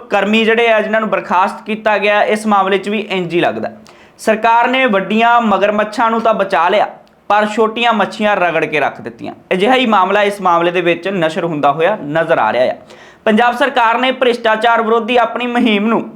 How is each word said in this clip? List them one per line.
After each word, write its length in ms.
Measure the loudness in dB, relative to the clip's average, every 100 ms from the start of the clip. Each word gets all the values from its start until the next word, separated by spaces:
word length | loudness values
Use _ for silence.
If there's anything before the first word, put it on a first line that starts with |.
| -2
ਕਰਮੀ 340 | -2 0 2
ਜਿਹੜੇ 280 | 2 2 2
ਆ 80 | 2
ਜਿਨ੍ਹਾਂ 200 | 0 -2
ਨੂੰ 100 | -2
ਬਰਖਾਸਤ 520 | -4 -2 0 0 -4
ਕੀਤਾ 340 | -8 -4 -2 0
ਗਿਆ, 240 | 0 0
ਇਸ 240 | 0 0 0
ਮਾਮਲੇ 320 | 0 2 0
'ਚ 100 | -2
ਵੀ 100 | -6
ਇੰਝ 360 | -4 -6 -4
ਹੀ 60 | 0
ਲੱਗਦਾ। 300 | 0 -2 -8 -12 -20 -20 -20 -6
ਸਰਕਾਰ 500 | -2 0 2 2 2
ਨੇ 180 | 2 2
ਵੱਡੀਆਂ 540 | 0 0 0 2 2
ਮਗਰਮੱਛਾਂ 680 | 2 2 0 0 -4 -2 -2
ਨੂੰ 100 | 0
ਤਾਂ 140 | 0
ਬਚਾ 340 | 0 0 0 2
ਲਿਆ, 200 | 2 -2 -6 -20 _ -2
ਪਰ 180 | 0 0
ਛੋਟੀਆਂ 460 | 0 -2 0 0
ਮੱਛੀਆਂ 440 | 0 -2 -2 0 2
ਰਗੜ 280 | 0 0
ਕੇ 160 | -2 -2
ਰੱਖ 200 | -2 -4
ਦਿੱਤੀਆਂ। 340 | -12 -14 -16 -16 -8
ਅਜਿਹਾ 220 | -2 0
ਹੀ 120 | 2 2
ਮਾਮਲਾ 360 | 2 2 2
ਇਸ 180 | 0 0
ਮਾਮਲੇ 300 | 0 2 2
ਦੇ 100 | 0
ਵਿੱਚ 280 | 0 -2 -2
ਨਸ਼ਰ 360 | -2 -2 -2
ਹੁੰਦਾ 280 | -4 0 0
ਹੋਇਆ 260 | 2 0 -2
ਨਜ਼ਰ 360 | -4 -4 0 0
ਆ 140 | 0
ਰਿਹਾ 220 | 2 0
ਆ। 20 | -2 -12 -20 -20 -6
ਪੰਜਾਬ 320 | 0 2 2 2
ਸਰਕਾਰ 420 | 0 2 2 2
ਨੇ 140 | -2
ਭ੍ਰਿਸ਼ਟਾਚਾਰ 680 | 0 0 0 0 0 2 2
ਵਿਰੋਧੀ 340 | 2 0 2 0
ਆਪਣੀ 300 | 0 -2 -4
ਮੁਹਿੰਮ 400 | 0 0 0 0
ਨੂੰ 240 | -2 -4